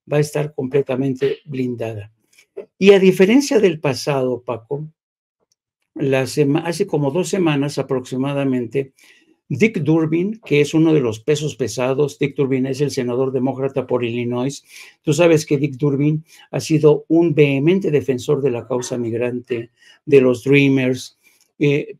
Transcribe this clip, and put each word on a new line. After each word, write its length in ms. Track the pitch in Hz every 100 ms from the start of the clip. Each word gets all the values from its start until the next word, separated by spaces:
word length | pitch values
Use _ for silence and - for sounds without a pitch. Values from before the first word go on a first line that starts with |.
| -
va 60 | 147
a 40 |
estar 320 | 147 151 151
completamente 840 | - 131 139 135 127 139 131 139 - -
blindada". 640 | 131 127 120 113 110 104 _ _ _ _ - - -
Y 140 | 190
a 80 | 196
diferencia 600 | 190 180 190 262 285 240
del 200 | 196 156
pasado, 640 | 147 127 151 135 127 120
Paco, 460 | - 110 - 143 156 _ _ _ _ _ _ _ _ _ _ -
la 320 | 135 131 131
sema-, 340 | 151 139 160
hace 240 | 165 170 196
como 260 | 147 139
dos 180 | 165 165
semanas 480 | 196 165 139 143 147
aproximadamente, 1160 | 131 131 127 127 139 139 135 127 117 139 135 _ _ _ _ _ -
Dick 300 | 123 220 202
Durbin, 600 | 139 165 156 165 196 220 -
que 160 | 147
es 120 | 147
uno 200 | 160 160
de 60 | 151
los 200 | 120 107
pesos 360 | - 147 156 -
pesados, 640 | 117 127 127 135 143 -
Dick 160 | 143 -
Durbin 300 | 131 135 127
es 160 | 131
el 100 | 143
senador 400 | 135 123 123 135
demócrata 560 | 135 131 127 135 135 123
por 160 | 123
Illinois. 600 | 120 120 120 120 135 - _ - - _
Tú 120 | -
sabes 320 | 147 170 156 -
que 120 | 143
Dick 200 | 139 127
Durbin 480 | 147 135 147 156 - - -
ha 80 | 143
sido 460 | - 156 151 147 -
un 260 | 165 170
vehemente 560 | 151 143 139 151 190 190
defensor 520 | 143 113 123 - 139
de 100 | 135
la 160 | 120 -
causa 300 | 123 123 123
migrante, 760 | 117 117 123 120 - 120 117 _ _ _ -
de 160 | 139
los 220 | 127 120
Dreamers. 720 | 135 143 139 135 127 127 - _ _ _ _ -
Eh, 360 | 147 143 -